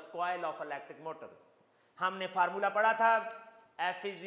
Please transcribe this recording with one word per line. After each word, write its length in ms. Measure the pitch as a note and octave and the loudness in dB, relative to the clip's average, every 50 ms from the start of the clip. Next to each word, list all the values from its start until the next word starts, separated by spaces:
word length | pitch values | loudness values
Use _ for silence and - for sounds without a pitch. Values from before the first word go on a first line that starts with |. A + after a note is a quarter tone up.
| - - | -8 -8
coil 340 | - E3+ F3 F3 F3+ F3 E3+ | -4 -2 -2 -2 -2 -2 -2
of 160 | D#3 D3+ - D#3+ | -4 -4 -4 -6
electric 380 | D3+ C#3+ C#3 C#3 - D#3 B2+ D#3 | -8 -8 -8 -10 -12 -16 -12 -10
motor? 260 | D#3+ D#3 D#3+ A#2 G#2 - - - _ _ _ _ _ _ _ _ _ _ - | -12 -12 -12 -14 -18 -18 -20 -20 _ _ _ _ _ _ _ _ _ _ -4
हमने 300 | F3 F#3 F#3+ F#3+ F#3+ F3+ F#3 | -2 -2 -2 -2 -6 -2 2
फार्मूला 340 | F#3 F3+ F3 F#3+ G3 G3+ G3 | 2 2 2 2 2 0 2
पढ़ा 240 | G3 G#3 G#3+ A3 A3+ | 4 4 4 4 4
था, 200 | A3+ A3+ A3+ A3+ A3 A3+ - - - - - - - - _ _ - | 6 6 6 6 4 2 -2 -10 -12 -16 -20 -20 -20 -20 _ _ -4
F 260 | E3 F3+ F#3 F3+ - | -2 -2 -2 -4 -6
is 200 | G3+ G3 E3+ F3 | -8 -8 -6 -10